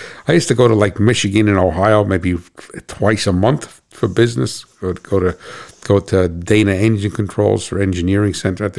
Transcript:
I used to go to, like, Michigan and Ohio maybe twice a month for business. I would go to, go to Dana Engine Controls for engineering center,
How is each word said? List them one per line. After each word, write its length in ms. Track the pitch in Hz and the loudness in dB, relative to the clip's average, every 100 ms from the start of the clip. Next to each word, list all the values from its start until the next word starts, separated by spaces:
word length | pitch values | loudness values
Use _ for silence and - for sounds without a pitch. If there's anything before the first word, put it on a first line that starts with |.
| - - - | -18 -12 0
I 40 | |
used 160 | 170 - | 0 2
to 60 | |
go 140 | 120 123 | 2 4
to, 60 | |
like, 260 | 107 101 90 | 4 2 2
Michigan 480 | 107 113 104 107 104 | 2 2 0 2 2
and 100 | 98 | 2
Ohio 460 | 92 82 101 107 | 0 2 2 2
maybe 320 | 101 95 92 87 - - - - - | 2 0 -2 -4 -6 -20 -20 -20 -16
twice 400 | - 101 110 - | -2 -2 0 0
a 60 | |
month 500 | 92 107 147 - - _ | 0 0 0 -6 -20 _
for 180 | - 98 | -6 -4
business. 600 | 92 120 120 123 - - _ | 2 0 0 -6 -6 -16 _
I 40 | 92 | -8
would 160 | 85 | -8
go 160 | - 98 | -4 -2
to, 180 | 92 - - - - - | 0 -4 -14 -18 -20 -18
go 140 | - 101 | 0 0
to 280 | - 95 90 | 2 0 0
Dana 440 | 82 87 107 101 | -4 0 2 2
Engine 380 | 95 110 107 104 | 2 0 0 -2
Controls 560 | - 101 - 104 101 - | -4 -6 -2 0 0 -4
for 140 | 92 | -4
engineering 540 | 98 90 87 98 104 | -2 -2 0 0 0
center, 340 | 90 98 87 104 | -2 -4 -4 -6